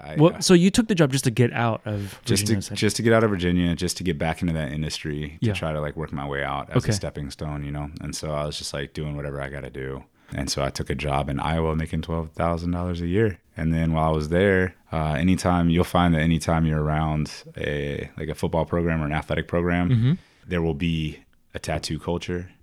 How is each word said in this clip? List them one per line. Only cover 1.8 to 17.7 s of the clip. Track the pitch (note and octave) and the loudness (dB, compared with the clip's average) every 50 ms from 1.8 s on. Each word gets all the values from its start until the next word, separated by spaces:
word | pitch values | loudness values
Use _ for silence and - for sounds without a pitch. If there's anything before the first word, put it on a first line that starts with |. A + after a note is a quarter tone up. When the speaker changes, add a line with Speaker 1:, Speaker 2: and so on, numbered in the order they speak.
| - | -4
Speaker 2:
of | A2 G#2 G2+ G2+ F#2+ - - - | -6 -6 -6 -6 -8 -12 -6 -2
Speaker 1:
just | A#2+ G2+ F#2+ G#2 | 0 0 2 2
Speaker 2:
Virginia, | |
Speaker 1:
to, | G#2 A2 G2 | 2 0 0
Speaker 2:
essentially. | - - G#2 | -2 -4 -2
Speaker 1:
just | - A2 G2+ - | 0 0 0 2
to | - | 2
get | A2 A2+ A2+ | 4 4 6
out | A2+ A2+ | 6 6
of | G#2+ | 4
Virginia, | G2+ F2+ F2+ F2 F2+ F2+ F2 F2 E2+ | 2 2 2 2 4 4 4 2 2
just | - F2+ E2+ - | 0 -2 -4 -4
to | - F2 | -2 -2
get | F2+ D#2+ D2 | -2 -2 0
back | E2 D#2+ D#2 - | 0 -2 -2 0
into | F#2 F2 D#2+ | 0 0 0
that | D#2+ D2+ C2 | 0 -2 -4
industry, | D2+ D2+ D#2 D2+ - - - D#2 D2 D2 D2+ D2 D#2+ - | -4 -4 -4 -4 -6 -6 -6 -6 -6 -6 -6 -8 -6 -2
to | - | -2
Speaker 2:
Yeah. | A2 G2 | -2 0
Speaker 1:
try | - - D#2+ D2+ | -2 -2 -4 -2
to, | D2+ | -4
like, | D2+ D2 - | -4 -4 -6
work | D#2+ D#2 - D2 | -6 -8 -6 -6
my | C#2 C#2 | -6 -6
way | C#2+ C#2 C#2 C#2 | -4 -4 -4 -4
out | C#2 C#2 C#2 B1+ - | -4 -4 -6 -4 -2
as | - - - | -2 0 0
Speaker 2:
Okay. | - | 0
Speaker 1:
a | G#2+ | -2
stepping | G2 - C#2+ - D2+ D2 C#2 | -2 -4 -6 -8 -8 -10 -10
stone, | - - E2 D2+ D2 D2 C#2+ | -8 -8 -8 -6 -6 -6 -6
you | C#2+ | -6
know? | D2 D2 D2 D2 D#2+ - | -6 -6 -8 -8 -10 -10
And | - D2+ D2 | -10 -10 -8
so | - E2+ D#2 D2+ | -8 -6 -4 -4
I | D2 D2+ | -4 -4
was | D2+ D2 - | -4 -6 -6
just, | D#2 - - | -8 -8 -6
like, | C#2+ C#2+ - - | -6 -8 -8 -8
doing | D#2+ D2+ D2+ D2 | -6 -6 -6 -6
whatever | D2 D2 C#2+ C#2 C2+ | -6 -6 -6 -6 -8
I | C#2 C2+ | -8 -8
gotta | C#2+ C#2 C2 B1+ | -8 -10 -12 -10
do. | B1 C2+ C2 C2+ C2+ C2 - _ _ _ _ - - | -10 -10 -8 -8 -8 -10 -12 _ _ _ _ -12 -8
And | - C#2 C2+ | -6 -6 -4
so | - D2 | -2 -2
I | C2+ C#2 | -2 -2
took | - - D2+ - | -2 -4 -4 -4
a | D2 | -4
job | C2 D2 D2 C2+ C#2 C#2 C#2+ | -4 -2 -2 0 0 0 -2
in | C#2 B1+ | -2 -2
Iowa | - D2+ E2 E2 E2 D#2+ D#2 | -2 0 0 0 0 0 0
making | D#2 D#2+ - E2+ D#2+ | -2 -2 -2 -4 -4
twelve | D#2+ - E2 E2 D#2+ D#2+ - | -4 -2 -4 -4 -4 -6 -4
thousand | - E2 E2+ E2+ E2 E2+ F2 | -2 0 0 0 0 -2 -2
dollars | F2 F2 F2+ F2+ F2 E2+ | -2 -2 -2 -2 -4 -2
a | E2+ | -2
year. | E2+ F2+ G#2+ A2+ G#2 E2 - _ _ - | 0 2 2 2 2 0 -4 _ _ -6
And | - D#2+ D#2+ E2 | -2 0 2 2
then | E2 E2 E2 D#2+ | 2 2 2 2
while | D#2 D#2 D#2+ | 4 4 4
I | |
was | D#2 D#2 D2+ | 2 2 0
there, | D2 E2+ F2 G2 G2+ F#2+ F#2 F#2 F2+ - _ _ - | 2 2 4 4 4 4 4 2 0 -2 _ _ -6
uh, | D#2+ D#2+ D#2 D#2 D2+ | -4 -2 0 0 0
anytime, | C#2 E2+ F#2 F#2 - - F2+ F2 F2 E2+ E2+ | 2 4 4 4 4 4 2 4 4 4 4
you'll | E2 F2 F2+ | 4 4 4
find | - - F2 F2 F2 E2 | 4 4 4 6 6 6
that | D2+ | 4
anytime | D#2+ E2 E2 D#2 - F2+ E2 E2 E2 | 4 4 2 2 2 2 2 4 4
you're | D#2 D#2 D#2 D2+ | 2 2 2 2
around | D2+ D2+ D#2 D#2+ D#2 D2+ D#2 D2+ - - - - - - | 2 2 2 0 0 0 -2 -2 -4 -6 -12 -18 -14 -10
a, | - - C#2+ | -6 -4 -4